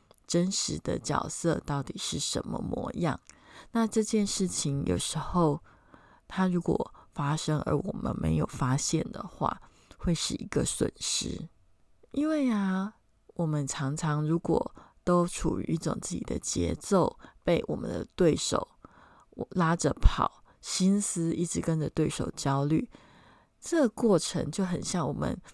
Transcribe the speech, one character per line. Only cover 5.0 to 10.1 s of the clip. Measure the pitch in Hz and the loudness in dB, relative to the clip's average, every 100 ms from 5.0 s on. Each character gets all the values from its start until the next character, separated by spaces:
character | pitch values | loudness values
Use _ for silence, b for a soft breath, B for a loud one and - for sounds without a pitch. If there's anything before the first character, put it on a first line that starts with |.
| - 160 | 0 -4
候， | - 185 165 143 b b b b b b - | 0 4 4 2 b b b b b b -10
它 | - 185 | 0 2
如 | 180 | 2
果 | 170 - - B B | 2 0 0 B B
发 | - 143 156 | -4 -2 0
生 | - 156 | 0 0
而 | - 147 | 2 0
我 | 190 | 0
们 | - - - | -4 -4 -2
没 | - 151 | 0 2
有 | - | 0
发 | - 127 131 | 0 0 0
现 | - 160 - | 0 -2 -2
的 | - | -8
话， | - - - - b b b b | -12 -4 -4 -4 b b b b
会 | - | -2